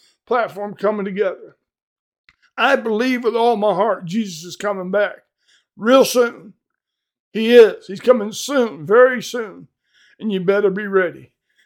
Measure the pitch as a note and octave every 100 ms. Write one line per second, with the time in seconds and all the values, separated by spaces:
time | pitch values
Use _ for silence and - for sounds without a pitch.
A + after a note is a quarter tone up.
0 | _ _ - A#3+ G3 F#3+ G#3 F3+ G3+ G#3+
1 | G3 F#3+ G3 - - _ _ _ _ _
2 | _ _ _ _ _ - A#3+ C4 A3 G#3+
3 | B3+ B3 A#3 A3+ A#3 A3 G#3 F3 A3 -
4 | E3 G#3+ G3+ D#3 F3 - G#3 F#3+ F#3 G3
5 | G3 - _ _ _ _ _ - G#3+ C4+
6 | G#3+ B3 A#3+ - F#3+ _ _ _ _ _
7 | _ _ _ G#3 A3+ A#3+ G#3 D#3+ - G3
8 | B3+ B3 G#3 - - C#4 A3+ D#3 D3 A#3
9 | B3+ B3 - A#3+ G#3 F3 D#3+ _ _ _
10 | _ - A3 F#3+ F3+ G3+ G3+ F#3+ G#3 F#3+
11 | F3 C3+ B2+ _ _ _